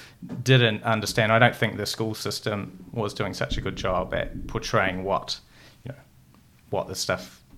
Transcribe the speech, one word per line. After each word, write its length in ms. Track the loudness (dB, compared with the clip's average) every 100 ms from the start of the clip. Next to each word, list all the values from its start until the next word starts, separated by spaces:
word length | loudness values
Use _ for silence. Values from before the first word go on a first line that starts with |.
| -20 -18 -12 -2
didn't 400 | 6 6 6 2
understand. 480 | 0 0 2 2 4
I 80 | 8
don't 160 | 6
think 220 | 6 0 0
the 100 | -4
school 280 | -2 -4
system 680 | -4 -6 -4 -4 -4 -6 -12 -10
was 200 | -4 -4
doing 220 | -4 -6
such 240 | -4 -4 -2
a 20 |
good 160 | -2 -2
job 380 | 0 0 0
at 320 | -2 -4 -6 -6
portraying 580 | -6 -2 0 0 -2
what, 340 | -2 -2 -2 -10 -12 -20 -20 -18
you 60 | -16
know, 60 | -16 -20 -20 -20 -20 -20 -20 -6
what 180 | -6 -4
this 100 | -4
stuff 420 | -2 -2 -4 -18 -20